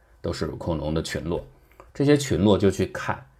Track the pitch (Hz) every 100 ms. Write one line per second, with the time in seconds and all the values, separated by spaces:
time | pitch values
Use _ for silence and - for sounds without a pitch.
0 | _ _ 87 82 78 64 - 80 73 80
1 | - 71 78 85 - _ _ - - -
2 | 143 147 - 82 104 95 98 95 95 -
3 | - - -